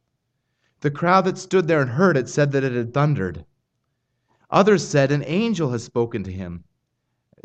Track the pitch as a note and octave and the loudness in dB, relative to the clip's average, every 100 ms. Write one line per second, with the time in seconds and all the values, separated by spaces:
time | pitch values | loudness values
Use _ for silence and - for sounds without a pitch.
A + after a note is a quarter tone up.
0 | _ _ _ _ _ _ _ _ D3 C#3+ | _ _ _ _ _ _ _ _ -6 -2
1 | E3+ F#3+ F#3 D#3+ - F#3+ D#3+ D#3 C3 A#2+ | 2 4 2 -2 -2 0 2 2 2 2
2 | F#3+ C#3 A#2+ - C#3+ C#3 C3+ B2 A2+ C#3 | 2 2 0 0 0 0 -2 -2 -4 0
3 | D3+ B2 F#2 D#2 - _ _ _ _ _ | 0 0 -4 -8 -16 _ _ _ _ _
4 | _ _ _ _ - E3 G3+ F#3+ - D3 | _ _ _ _ -2 2 4 2 2 0
5 | C3+ D3 - F3 A#3 F3+ C#3+ A#2+ - A#2+ | 2 0 -2 -2 -2 -2 -4 -4 -6 -4
6 | A#2 A2+ F#2+ F#2 F2+ E2+ - _ _ _ | -2 -4 -8 -8 -10 -12 -16 _ _ _
7 | _ _ _ _ | _ _ _ _